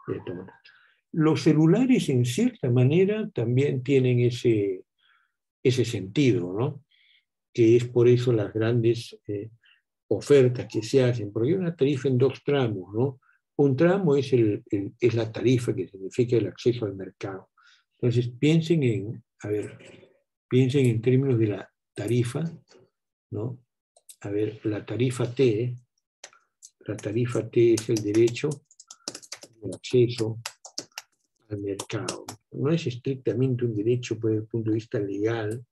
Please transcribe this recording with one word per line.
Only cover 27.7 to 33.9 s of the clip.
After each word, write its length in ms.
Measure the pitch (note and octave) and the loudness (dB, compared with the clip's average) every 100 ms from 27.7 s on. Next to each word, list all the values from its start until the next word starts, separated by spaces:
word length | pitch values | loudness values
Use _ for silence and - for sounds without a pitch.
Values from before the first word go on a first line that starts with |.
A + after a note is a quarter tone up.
es 160 | A2 - | 4 0
el 140 | A2+ | -2
derecho 460 | G#2 G#2+ A#2 A#2 D3 D3+ _ _ - - - - - - - _ | 0 2 2 0 -6 -6 _ _ -20 -18 -16 -16 -20 -20 -20 _
de 140 | G#2 F2+ | -12 -12
acceso 640 | - B2+ A#2+ A#2+ A2 A2+ - - - - - - - _ _ _ - | 0 2 2 0 -6 -6 -12 -18 -18 -18 -16 -20 -20 _ _ _ -12
al 100 | G#2 | -8
mercado. 680 | G2+ G2 - A2 F2+ - - - _ | -6 -8 -8 -8 -8 -12 -14 -20 _
No 180 | C3 C3+ | -4 -2
es 140 | E3 D#3+ | -2 -4
estrictamente 800 | A#2+ - C3 - G#2+ C3 B2 A#2+ | -8 -8 -6 -4 -2 -2 -2 -4
un 100 | G#2 | -2
derecho, 440 | G#2+ | -2